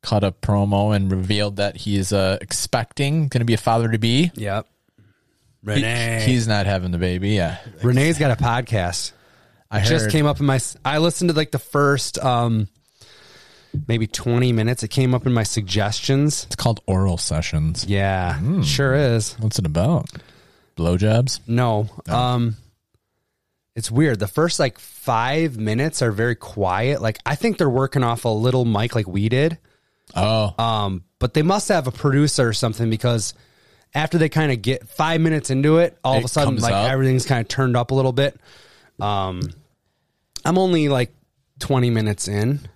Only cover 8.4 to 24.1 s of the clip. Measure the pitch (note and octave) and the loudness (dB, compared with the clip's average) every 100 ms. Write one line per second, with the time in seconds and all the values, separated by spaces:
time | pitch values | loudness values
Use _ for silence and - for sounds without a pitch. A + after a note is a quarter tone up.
8.4 | A#2 A#2 B2 A2 F2 - - _ _ _ | 0 0 0 -2 0 -4 -10 _ _ _
9.4 | _ _ _ G#2+ G2 - G#2+ D#3 D3 C#3 | _ _ _ 0 2 2 2 2 2 2
10.4 | C#3+ C3 - - C3 D3+ E3+ - F3+ D3+ | 0 0 -2 -6 -2 0 0 0 -2 0
11.4 | D3+ C3+ - D3 C#3+ C#3 - - C3+ A#2+ | -2 -4 -2 0 2 2 -2 -2 0 0
12.4 | A#2+ A2 G2+ _ _ _ - - - - | 2 0 -2 _ _ _ -20 -20 -20 -20
13.4 | - - _ C#3+ D3 A#2 A2 - A#2+ A#2+ | -20 -20 _ -10 -2 -2 -2 -4 0 2
14.4 | B2+ A2+ A2 B2+ A2 - B2+ B2+ C3 A#2+ | 2 2 0 -2 -4 0 2 2 2 0
15.4 | G#2 - G2 F#2+ G2+ G#2+ - C3+ D3+ - | 0 -4 -2 -2 -2 -2 0 2 2 -2
16.4 | - - A#2+ G#2+ - F#2+ F#2+ E2+ - D#2 | -8 -4 -2 -2 -2 0 2 0 -2 -4
17.4 | - D#2 D#2 D#2+ F#2 G2+ G2 F#2+ F2+ C#2+ | -2 -2 -2 -2 -2 0 0 0 -2 -2
18.4 | G#2 F#3 C#3+ C#3 C#3 C3+ C3+ A#2 - - | -2 0 0 0 2 2 2 0 -2 -4
19.4 | A2 - E2+ D#2 A2 E3+ - - - - | -2 2 0 2 2 0 -2 -14 -20 -20
20.4 | _ _ _ - E2 F2+ G#2 A2+ B2+ - | _ _ _ -4 0 2 2 2 0 -4
21.4 | - A#2 B2 G#2+ G#2+ - - A#2+ B2 B2 | -2 0 0 0 -4 -8 -4 -2 0 0
22.4 | A#2+ G#2+ _ _ _ _ _ _ _ _ | -2 -4 _ _ _ _ _ _ _ _
23.4 | _ _ _ - - A2+ D#3 | _ _ _ -10 -4 0 2